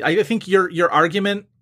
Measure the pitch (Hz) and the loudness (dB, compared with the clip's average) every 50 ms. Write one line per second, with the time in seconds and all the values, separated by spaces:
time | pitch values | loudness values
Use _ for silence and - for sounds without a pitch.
0 | - 147 165 208 208 - 233 214 - 185 190 190 - 180 - 160 175 - - 147 | -2 0 0 0 0 -2 -4 -6 -2 0 0 0 0 0 0 0 0 2 4 2
1 | 160 170 156 202 196 202 202 208 202 _ _ _ | 2 2 0 -2 -2 -2 -4 -4 -8 _ _ _